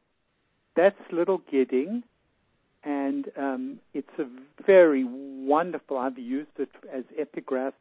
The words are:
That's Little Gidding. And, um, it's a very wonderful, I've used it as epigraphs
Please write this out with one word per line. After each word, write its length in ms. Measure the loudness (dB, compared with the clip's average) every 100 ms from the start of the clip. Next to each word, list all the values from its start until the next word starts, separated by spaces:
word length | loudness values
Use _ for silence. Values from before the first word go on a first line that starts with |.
| _ _ _ _ _ _ _ 2
That's 200 | 2 2 -4
Little 260 | -2 0 -2 0
Gidding. 520 | 0 2 0 -2 -6 -10 _ _ _ _ _ _ _
And, 420 | -8 -4 -4 -4 -6 -6
um, 420 | -6 -6 -8 -12 _
it's 160 | -12 -10 -8
a 60 | -10 -12 -20 -4 6
very 380 | 8 8 6
wonderful, 920 | 0 -6 -12 -6 0 0 0 -6 -8 -6
I've 200 | -6 -6
used 320 | -8 -8 -8 -10
it 100 | -10 -12 -14
as 120 | -12 -10 -10
epigraphs 600 | -10 -10 -8 -6 -6 -10